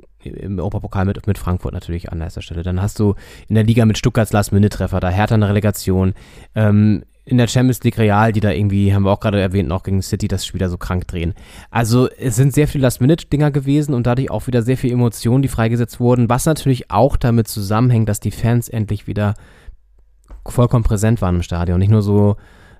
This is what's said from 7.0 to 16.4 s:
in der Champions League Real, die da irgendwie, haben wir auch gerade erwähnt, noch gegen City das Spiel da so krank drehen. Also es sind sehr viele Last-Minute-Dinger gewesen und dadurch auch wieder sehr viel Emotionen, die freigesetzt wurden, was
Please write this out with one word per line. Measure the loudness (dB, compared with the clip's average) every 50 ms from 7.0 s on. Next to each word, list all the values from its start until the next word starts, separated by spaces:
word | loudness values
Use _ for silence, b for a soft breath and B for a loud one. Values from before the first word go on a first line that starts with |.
| -4 -10 _ _ _ 0
in | 2 2
der | 2 2
Champions | 2 2 2 2 0 0
League | -2 -2 0 2
Real, | 2 2 4 4 4 2
die | 2 2
da | 0 0
irgendwie, | 0 0 0 0 2 2 2 2 2
haben | 2
wir | 2 2
auch | 0 0
gerade | 0 0 0 0
erwähnt, | 0 0 0 0 0 0
noch | -4 -4
gegen | -4 -2 -4 -4
City | -2 -4 -4 -4 -4 -4
das | -4 -6 -6
Spiel | -8 -6 -4
da | -4 -4
so | -4 -6
krank | -6 -4 -4 -4 -6 -6
drehen. | -6 -6 -4 -6 -6 B B B B B B B
Also | -2 -2 0 2 2 2 2 0
es | -2 -4 -6 -2 0
sind | 2 2 2 2
sehr | 2 0 0
viele | 0 0
Last-Minute-Dinger | 0 0 0 2 2 2 2 2 0 -2 -2 0 0 0
gewesen | 0 0 0 0 0 0 0 0 -2
und | 0 0
dadurch | 0 0 0 -2 -2
auch | -4 -6 -4
wieder | -2 -2 0
sehr | 0 0 0
viel | 0 0 0
Emotionen, | 2 2 2 0 0 -2 0 0 2 2
die | 2 0
freigesetzt | 0 -2 0 0 0 0 -2 -4 -4 0
wurden, | 2 2 4 4 2 2
was | 0 0